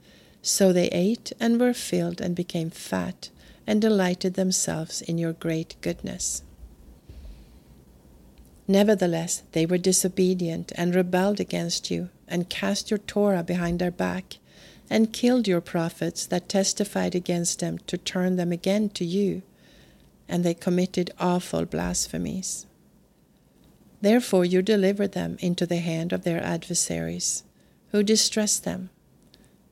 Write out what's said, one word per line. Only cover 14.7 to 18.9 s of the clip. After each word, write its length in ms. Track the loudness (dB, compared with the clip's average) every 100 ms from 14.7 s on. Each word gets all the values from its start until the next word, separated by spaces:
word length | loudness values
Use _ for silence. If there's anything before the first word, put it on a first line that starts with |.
| -20 -2
and 240 | 2 2
killed 360 | 2 2 2 2
your 120 | 0
prophets 640 | 0 -2 -2 -2 -6 -4 -4
that 220 | -4 0
testified 680 | 0 0 0 -2 0 0 -2
against 420 | -2 -2 -2 -2
them 200 | -4 -6 -8
to 100 | -8
turn 380 | -4 0 0 0
them 160 | 0
again 360 | -2 0 2 0